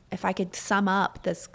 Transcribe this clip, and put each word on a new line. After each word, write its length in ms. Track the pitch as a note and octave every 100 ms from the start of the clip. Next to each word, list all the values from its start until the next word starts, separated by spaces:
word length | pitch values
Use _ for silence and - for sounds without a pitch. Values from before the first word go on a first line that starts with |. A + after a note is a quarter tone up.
| -
if 120 | F#3
I 80 | F#3+
could 240 | F#3 F#3 -
sum 320 | - G3+ G3
up 360 | G3 F#3+ -
this, 240 | - E3+ -